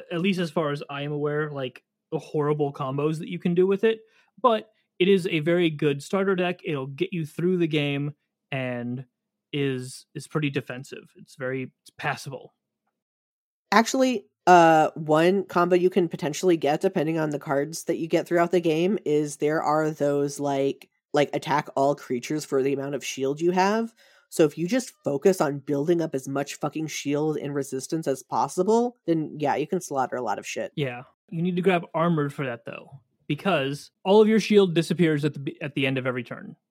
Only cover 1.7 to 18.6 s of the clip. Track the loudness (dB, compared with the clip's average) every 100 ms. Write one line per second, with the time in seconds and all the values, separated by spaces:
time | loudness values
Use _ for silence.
1.7 | -10 _ _ _ -8 -4 -2 0 0 -2
2.7 | -2 -4 -2 -2 -2 -6 -4 0 2 2
3.7 | 2 2 0 -6 _ _ _ 2 2 -4
4.7 | _ _ 0 4 4 2 0 2 2 2
5.7 | 2 0 0 -2 -2 0 0 -2 -4 -6
6.7 | -6 -6 -6 -6 -4 -6 -4 0 0 0
7.7 | 0 0 -2 -4 -8 _ _ _ -6 -6
8.7 | -6 -6 -8 -12 _ _ _ _ -4 -2
9.7 | -4 -8 -14 -16 -16 -8 -4 -2 -4 -6
10.7 | -10 -14 -16 -18 -20 -20 -10 -8 -6 -8
11.7 | _ _ -10 -8 -8 -10 -14 -16 _ _
12.7 | _ _ _ _ _ _ _ _ _ _
13.7 | 4 4 2 2 0 -6 _ 6 8 8
14.7 | 6 4 0 2 4 4 2 0 0 2
15.7 | 4 4 2 0 -2 -6 -2 0 2 0
16.7 | 0 0 0 0 0 -2 -4 -2 -2 -2
17.7 | -6 -6 -4 -2 -2 0 0 2 2